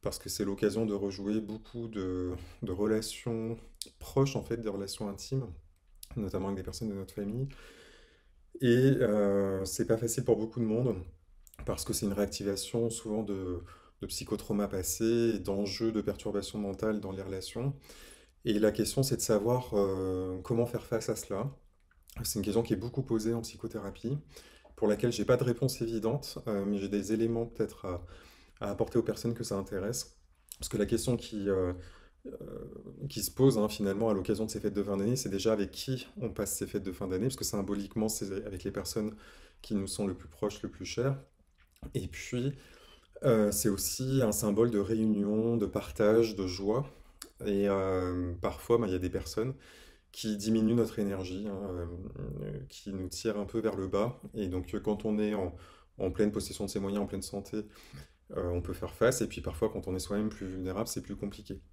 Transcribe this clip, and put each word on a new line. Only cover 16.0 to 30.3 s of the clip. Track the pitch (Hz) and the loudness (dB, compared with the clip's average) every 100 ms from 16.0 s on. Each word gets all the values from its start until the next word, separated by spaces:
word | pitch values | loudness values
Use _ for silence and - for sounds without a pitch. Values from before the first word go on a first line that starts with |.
| 101 98 107 101 98 107 | 0 -2 -2 -2 -4 -4
mentales | 101 95 110 107 | -4 -2 0 0
dans | 95 | -4
les | 95 | -6
relations. | 95 92 - 117 135 139 - - - - - _ - | -6 -6 -6 -4 -4 -4 -12 -20 -20 -20 -20 _ 0
Et | 104 | 6
la | 107 | 6
question, | 101 104 - | 6 2 2
c'est | 135 131 | 2 2
de | |
savoir, | - 107 107 123 - | 4 4 6 2 2
euh, | 107 98 95 95 92 92 92 | 4 4 2 0 0 -2 -6
comment | - 117 120 | 0 2 2
faire | 113 | 0
face | - 113 - | -2 -2 0
à | 107 | -4
cela. | - 98 131 - - _ _ _ - - | -2 -2 -4 -6 -20 _ _ _ -16 -8
C'est | 117 110 | -4 -2
une | 98 | 2
question | 104 | 2
qui | 117 | 2
est | 98 | 0
beaucoup | 117 - | 0 -4
posée | 131 113 107 | 0 2 2
en | 117 | 0
psychothérapie, | 113 - - 110 98 98 113 147 - - - - - - | -2 -8 -8 -6 -8 -6 -4 -4 -6 -20 -20 -20 -20 0
pour | 107 | 2
laquelle | 104 123 | 4 2
j'ai | 113 104 | 2 4
pas | 123 | 4
de | |
réponse | 123 120 131 - | 6 2 0 0
évidente, | 113 113 110 135 - - - | -2 0 0 0 -4 -8 -2
euh, | 104 98 | 0 0
mais | 101 | 0
j'ai | 98 | 0
des | 101 95 | 0 2
éléments | 110 113 117 113 | 2 2 2 -2
peut-être | - 104 - 98 | -2 -2 -2 -6
à, | 85 - - - - - - | -6 -8 -18 -20 -20 -20 -8
à | 101 | -6
apporter | 98 107 120 | -2 2 2
aux | |
personnes | 113 107 117 | 2 -2 -2
que | 117 | -4
ça | - 98 | -2 -4
intéresse. | 95 98 98 127 - _ _ | -2 -4 -2 -4 -8 _ _